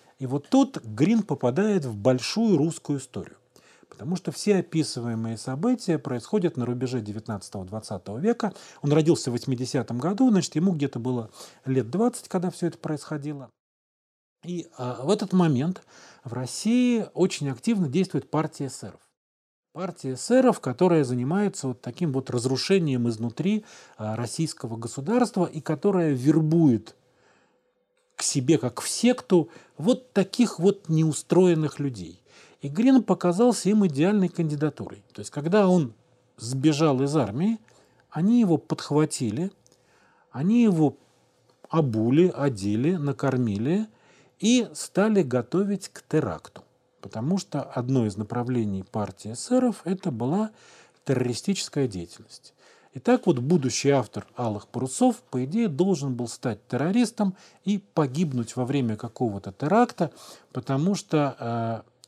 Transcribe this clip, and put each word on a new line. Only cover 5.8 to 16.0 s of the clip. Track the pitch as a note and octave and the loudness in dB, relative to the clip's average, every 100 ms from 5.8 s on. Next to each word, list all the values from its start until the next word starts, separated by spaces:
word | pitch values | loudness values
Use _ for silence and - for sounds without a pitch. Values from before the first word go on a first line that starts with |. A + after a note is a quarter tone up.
| - D3+ | 0 -2
происходят | - B2 - G#3+ F3 B2+ | -2 -8 -4 -2 0 -2
на | A#2+ | -4
рубеже | B2 B2+ B2+ | -2 -2 -4
девятнадцатого | G#2 G#2 A2+ G2+ - G3+ | -6 -8 -8 -8 -8 -12
двадцатого | F2+ A2 - F3+ - A#2+ | -10 -10 -10 -12 -10 -4
века. | G3+ A#3 G3+ - - - | -2 -2 -4 -6 -18 -6
Он | D3+ | 0
родился | D3+ D#3 D3+ - | 2 4 2 0
в | |
восьмидесятом | A#2+ - B2 B2+ C#3 A2 A#2+ | -4 -4 -4 -4 -4 -4 -4
году, | D#3 G#3 C4 | -2 2 4
значит, | G3 - | 4 2
ему | D3+ F#3+ | 0 0
где-то | D#3+ C#3+ B2 | 0 -2 -4
было | A#2+ B2 A2+ - - - | -4 -4 -6 -14 -20 -12
лет | - C3 A2+ | -2 0 0
двадцать, | F3 A#3+ - - | 0 0 -2 -6
когда | F#3 F3 | -4 -4
все | - E3+ | -2 -4
это | - | -4
происходило. | - D3+ - D3+ D3 C#3+ B2 _ _ _ _ _ _ _ _ _ | -6 -8 -6 -8 -8 -10 -12 _ _ _ _ _ _ _ _ _
И, | E3+ F3 - - | -10 -10 -10 -10
а, | B2+ A#2+ | -8 -4
в | C#3+ | -2
этот | G3+ G3+ | 0 2
момент | F#3 E3 B2+ D#3+ F#3 _ - | 4 4 4 0 -4 _ -20